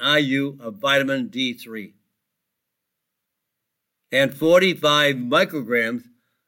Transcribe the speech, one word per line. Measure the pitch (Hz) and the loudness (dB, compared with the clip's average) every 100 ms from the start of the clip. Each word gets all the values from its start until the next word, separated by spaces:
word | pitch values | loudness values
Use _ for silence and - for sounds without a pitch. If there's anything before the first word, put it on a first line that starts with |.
I | 131 151 | 0 2
U | 139 135 139 139 | 2 0 -2 -8
of | 117 101 | -14 -6
vitamin | 139 139 135 135 117 | 0 0 0 -2 -4
D | 123 127 | -4 -6
three. | 120 117 110 92 _ _ _ _ _ _ _ _ _ _ _ _ _ _ _ _ _ _ _ _ _ _ | -6 -12 -14 -14 _ _ _ _ _ _ _ _ _ _ _ _ _ _ _ _ _ _ _ _ _ _
And | 131 135 | 0 0
forty-five | - 160 180 190 160 151 147 143 135 | 0 4 4 4 2 2 4 2 0
micrograms | 120 151 190 151 113 120 113 120 - _ _ _ | 0 0 0 -4 -4 -2 -2 -6 -10 _ _ _